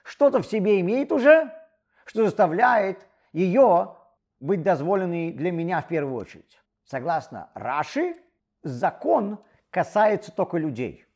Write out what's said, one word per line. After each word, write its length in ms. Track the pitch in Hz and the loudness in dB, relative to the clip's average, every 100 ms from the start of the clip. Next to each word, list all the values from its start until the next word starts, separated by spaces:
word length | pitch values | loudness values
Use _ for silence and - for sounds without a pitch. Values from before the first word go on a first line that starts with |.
что-то 380 | - - 277 269 | -20 2 2 2
в 60 | - | -2
себе 320 | 220 202 202 | -2 2 2
имеет 320 | 180 247 285 | 2 -2 0
уже, 400 | 294 269 320 302 - - _ _ _ - | 2 6 6 4 -10 -20 _ _ _ -12
что 180 | 214 | 0
заставляет 840 | 214 214 180 170 247 233 196 - _ _ _ | 0 2 0 4 2 2 0 -6 _ _ _
ее 640 | 156 185 220 247 175 196 - _ _ _ _ | -2 0 4 6 4 0 -10 _ _ _ _
быть 240 | 135 190 | -4 -2
дозволенной 680 | 175 156 160 196 180 170 165 | 0 -2 0 -2 -2 -4 -6
для 180 | 131 175 | -6 -6
меня 300 | 170 170 170 | -4 -4 -4
в 60 | - | -4
первую 280 | 165 139 123 | -4 -4 -6
очередь. 460 | 92 80 _ _ _ _ _ | -10 -16 _ _ _ _ _
Согласно 640 | 131 139 160 - 107 76 - | -10 -4 -6 -6 -16 -16 -12
Раши, 600 | 110 143 151 277 349 339 _ _ _ _ | -6 -4 -4 -4 -4 -6 _ _ _ _
закон 760 | 156 123 175 - 302 320 202 208 _ _ _ | -10 -4 -4 -4 0 0 0 -8 _ _ _
касается 640 | 185 - 208 214 202 - | -4 -2 2 2 0 -6
только 260 | - 180 170 | -6 -4 -2
людей. 480 | 156 117 117 - _ | -4 -4 -8 -8 _